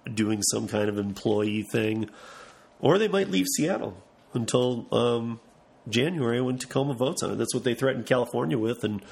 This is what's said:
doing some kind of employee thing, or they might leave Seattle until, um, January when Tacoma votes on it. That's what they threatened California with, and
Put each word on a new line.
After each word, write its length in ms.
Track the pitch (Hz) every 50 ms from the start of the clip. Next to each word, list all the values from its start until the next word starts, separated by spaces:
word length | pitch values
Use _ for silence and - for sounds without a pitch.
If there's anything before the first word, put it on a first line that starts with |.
| _ 127 117
doing 280 | 104 110 104 110 104
some 260 | 101 - - 113 113 101
kind 220 | - 107 104 104
of 80 | 104 101
employee 640 | 101 101 98 - - 113 107 104 107 107 104 107 104 -
thing, 380 | - 117 110 110 110 110 107 104 - - - - - - - - - - - - - _
or 160 | - 131 165 202
they 100 | 220 208
might 220 | 180 196 190 196
leave 160 | 185 190 185 180 -
Seattle 400 | - 151 165 202 226 - - 95 - - - - - - - -
until, 520 | 123 117 - - 127 123 123 127 117 110 - -
um, 460 | 113 117 120 120 117 117 117 117 113 - - - - - _ - - - -
January 540 | 107 117 127 165 185 165 131 117 117 123
when 160 | 131 127 127 127
Tacoma 360 | - - - 135 139 143 135
votes 300 | 113 127 135 170 - -
on 80 | 104
it. 60 | 101 107
That's 160 | 117 - -
what 100 | 127 107
they 100 | 127 117
threatened 320 | - 131 135 127 123 113
California 520 | - 131 127 120 - - 120 127 156 156 120
with, 260 | 110 113 120 - -
and 180 | 107 107 101 - -